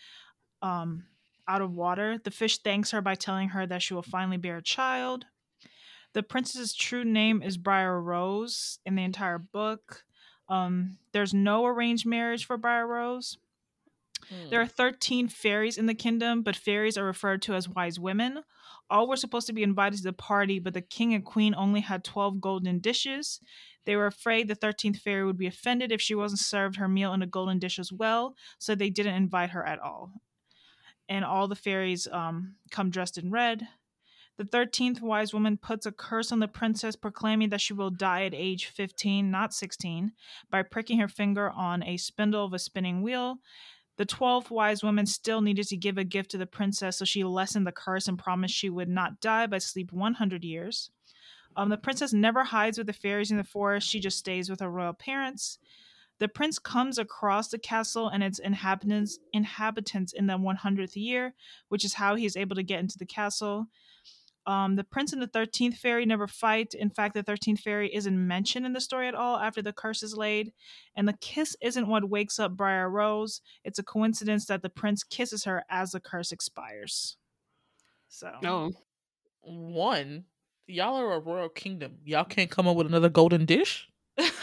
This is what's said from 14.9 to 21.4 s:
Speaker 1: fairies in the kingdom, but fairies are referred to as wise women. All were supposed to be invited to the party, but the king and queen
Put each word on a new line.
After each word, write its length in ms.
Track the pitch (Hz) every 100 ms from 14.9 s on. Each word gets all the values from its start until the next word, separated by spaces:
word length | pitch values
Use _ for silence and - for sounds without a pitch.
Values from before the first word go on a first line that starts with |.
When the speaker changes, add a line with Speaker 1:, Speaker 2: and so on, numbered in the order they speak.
| 262 - 247 240
Speaker 1:
fairies 480 | - 214 208 220 220
in 100 | 220
the 80 | 226
kingdom, 480 | 233 233 233 233
but 120 | 220 190
fairies 420 | - 208 214 208
are 80 | 196
referred 360 | 185 202 190
to 120 | 214 190
as 120 | 180
wise 320 | 185 175 175
women. 440 | 180 196 247 285 - _ - - _
All 180 | 208 247
were 80 | 262
supposed 320 | 254 240 226
to 60 |
be 100 | 220
invited 340 | 208 196 202 202
to 60 |
the 100 | 185
party, 460 | 180 - 202 196 190
but 140 | 180
the 80 | 180
king 320 | 180 - 233
and 120 | 220 196
queen 300 | 220